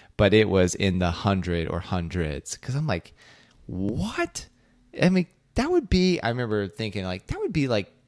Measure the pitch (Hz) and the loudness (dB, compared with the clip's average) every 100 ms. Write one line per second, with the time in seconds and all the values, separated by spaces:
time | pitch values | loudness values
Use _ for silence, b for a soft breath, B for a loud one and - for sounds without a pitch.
0 | B - 104 107 107 92 90 - 98 90 | B 2 6 6 6 4 4 2 0 2
1 | 87 82 107 98 87 85 82 82 - 92 | 0 0 0 0 0 -2 -2 -6 -4 -4
2 | 82 90 78 69 - - - 131 156 90 | -4 -4 -4 -4 -10 -14 -8 -4 -2 -4
3 | - _ b b b b - 90 98 120 | -6 _ b b b b -12 -6 -4 -4
4 | 196 285 339 - - b b b _ - | -4 -4 -6 -8 -16 b b b _ 0
5 | 175 185 175 _ _ - 359 359 233 185 | 2 2 0 _ _ -4 0 0 2 4
6 | 185 175 117 120 120 107 98 - 110 104 | 4 2 -2 -2 -2 -2 -2 -6 -8 -6
7 | 92 92 - 381 415 165 135 110 95 _ | -6 -8 -8 -6 -4 -2 0 0 -2 _